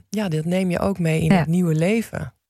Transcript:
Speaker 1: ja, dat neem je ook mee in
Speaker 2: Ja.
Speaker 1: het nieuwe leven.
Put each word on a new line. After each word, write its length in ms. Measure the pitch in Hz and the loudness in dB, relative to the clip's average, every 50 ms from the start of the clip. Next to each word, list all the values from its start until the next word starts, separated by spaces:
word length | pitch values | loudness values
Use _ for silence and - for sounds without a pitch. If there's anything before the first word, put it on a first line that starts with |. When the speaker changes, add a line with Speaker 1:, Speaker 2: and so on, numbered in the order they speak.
| - - | -10 -8
Speaker 1:
ja, 200 | - 208 214 190 | -6 -4 -4 -2
dat 160 | 156 156 156 | -2 -2 -2
neem 240 | 170 175 185 190 185 | -2 0 0 0 0
je 80 | 170 - | 0 0
ook 200 | - 196 196 185 | 0 -2 -2 0
mee 220 | 170 160 156 160 | 0 0 0 2
in 100 | 160 160 | 4 4
Speaker 2:
Ja. 60 | 160 180 | 4 4
Speaker 1:
het 100 | 151 147 | 4 2
nieuwe 280 | 165 180 180 170 156 | 0 0 2 2 2
leven. 580 | 156 165 185 214 233 214 - - - - 120 - _ _ _ | 2 2 2 0 0 -2 -4 -8 -10 -10 -10 -14 _ _ _